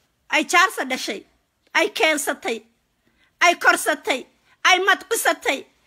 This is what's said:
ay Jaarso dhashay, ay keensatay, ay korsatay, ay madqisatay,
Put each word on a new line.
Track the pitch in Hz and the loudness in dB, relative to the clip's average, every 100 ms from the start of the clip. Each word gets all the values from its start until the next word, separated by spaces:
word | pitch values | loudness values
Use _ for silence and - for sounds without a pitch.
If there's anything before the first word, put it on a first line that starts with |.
| _ _ - | _ _ -4
ay | 294 311 | -2 2
Jaarso | 349 370 370 277 | 2 2 0 -6
dhashay, | 254 - 208 - _ _ _ _ 302 | -6 -8 -10 -14 _ _ _ _ -2
ay | 349 | -2
keensatay, | - 320 294 311 285 294 226 _ _ _ _ _ _ _ - | 0 0 0 -4 -6 -6 -8 _ _ _ _ _ _ _ 0
ay | 349 240 | 2 2
korsatay, | 415 339 - 302 - 269 - _ _ _ 330 | 2 2 0 -4 -2 -6 -6 _ _ _ 2
ay | 370 | 2
madqisatay, | 392 381 - 453 - 339 453 277 - _ | 2 0 0 -2 -2 -2 -4 -6 -8 _